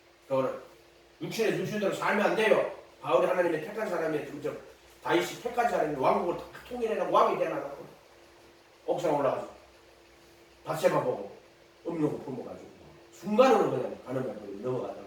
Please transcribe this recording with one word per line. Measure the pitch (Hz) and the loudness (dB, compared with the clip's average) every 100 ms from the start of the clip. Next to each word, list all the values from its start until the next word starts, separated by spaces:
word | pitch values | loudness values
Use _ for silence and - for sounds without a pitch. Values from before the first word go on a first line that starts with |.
| - _ - | -20 _ -2
그거는 | 135 127 - - - - - - - | 0 0 -4 -12 -20 -20 -20 -20 -10
육신에 | - 226 202 160 | -6 0 0 2
육신대로 | 190 208 190 | -2 -2 -2
살면 | - 202 208 185 | 0 0 2 2
안 | 190 | 4
돼요. | 214 - - - - - | 4 4 2 -6 -16 -10
바울이 | - 131 175 | 2 4 4
하나님의 | 180 170 156 | 4 2 0
택한 | - 214 208 | -4 -6 -4
사람이에요. | 170 160 143 127 | -2 -2 -2 -4
지금 | 147 | -8
저 | 139 - - - - - | -8 -8 -12 -20 -20 -8
다윗이 | - - - - | 0 0 0 -4
택한 | 240 240 226 | -4 0 2
사람이 | - 151 135 | 2 0 2
왕국을 | 180 202 175 156 | 2 2 0 -4
다 | - - - | -8 -16 -12
통일해놓고 | 247 220 190 - | -4 -2 -2 2
왕이 | - 226 180 | 4 4 2
되나 | 160 156 - - - - - - - - - - - - - | 0 -2 -6 -10 -16 -20 -20 -20 -20 -20 -20 -20 -20 -8 -4
옥상 | - 165 147 | 0 0 2
올라가서 | 131 - - - - - - - - - - - - - | 2 -2 -6 -14 -20 -20 -20 -20 -20 -20 -20 -20 -20 -12
바세바 | - 156 - - | -8 2 2 4
보고 | - - - - - - - - 175 | 0 -2 -6 -14 -20 -20 -20 -12 -6
음료고 | 165 147 120 | -2 -2 -2
품어가지고 | - 120 - - - - - - - | -8 -10 -10 -14 -18 -20 -20 -20 -20
순간으로 | - 190 220 262 202 139 | -12 2 6 8 6 4
그냥 | 127 - - - | 0 -4 -8 -6
가는 | 131 | -4
거야. | 110 104 101 98 | -4 -8 -12 -8
넘어가다가. | 127 117 - - | -6 -4 -6 -10